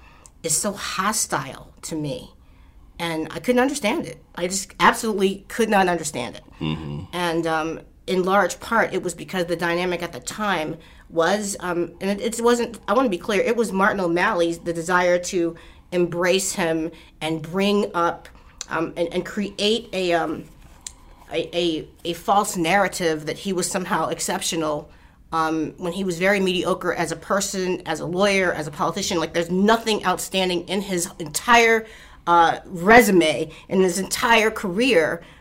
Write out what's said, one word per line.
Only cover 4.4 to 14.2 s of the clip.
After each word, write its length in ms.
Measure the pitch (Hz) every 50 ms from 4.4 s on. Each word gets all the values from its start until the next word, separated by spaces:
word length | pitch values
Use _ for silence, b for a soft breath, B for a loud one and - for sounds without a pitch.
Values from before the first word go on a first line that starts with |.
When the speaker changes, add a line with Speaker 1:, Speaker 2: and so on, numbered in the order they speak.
| 175
Speaker 1:
just 260 | 185 190 - - - - -
absolutely 640 | 170 208 240 - - 220 202 202 190 196 190 - -
could 220 | - - - 226 214
not 180 | 214 196 190
understand 480 | 180 175 160 151 147 - 127 120 104 -
it. 80 | - - - - -
Speaker 2:
Mm-hmm. 440 | 80 78 78 76 78 71 71 76 92 - -
Speaker 1:
And, 340 | 175 175 170 165 170 165
um, 320 | 165 160 160 156 160 156 - - - - - -
in 180 | - 190 185 175
large 360 | 190 190 208 208 208 - -
part, 340 | - - 233 220 190 - -
it 100 | 180 160
was 100 | 180 165
because 320 | - 147 - 190 185 170
the 100 | 170 175
dynamic 460 | 160 175 170 170 175 180 185 175 170
at 100 | 175 170
the 80 | - 123
time 580 | - - - - 214 202 185 160 156 156 - - B B B B B B
was, 460 | 165 165 165 175 196 214 208 196 196 -
um, 320 | - 180 170 170 175 - - -
and 180 | 190 196 202 202
it, 200 | - 233 226 233
it 40 | 233
wasn't, 360 | 240 240 240 233 233 233 - -
I 60 | - 302
wanna 140 | 262 277
be 120 | 240 180 170
clear, 220 | - - 208 185
it 140 | 170 208 196
was 160 | 226 226 185
Martin 300 | 185 190 196 - 196 202
O'Malley's, 580 | 180 170 165 175